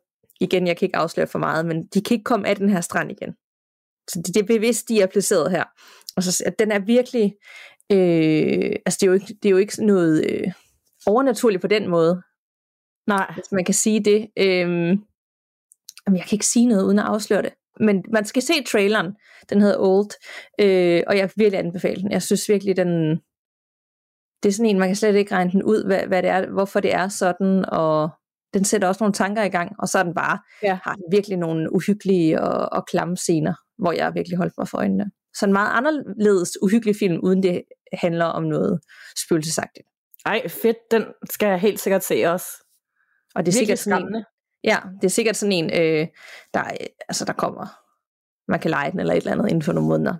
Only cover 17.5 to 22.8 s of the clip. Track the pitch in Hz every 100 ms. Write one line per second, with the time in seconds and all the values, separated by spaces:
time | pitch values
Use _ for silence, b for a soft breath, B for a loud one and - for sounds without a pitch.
17.5 | - _ - 214 196 - 220 214 262 254
18.5 | 330 233 220 196 214 175 202 b b -
19.5 | 202 202 - 190 190 208 - B B B
20.5 | - 202 190 175 170 - 202 190 - 214
21.5 | 190 170 175 175 - 196 196 - 196 -
22.5 | 202 196 185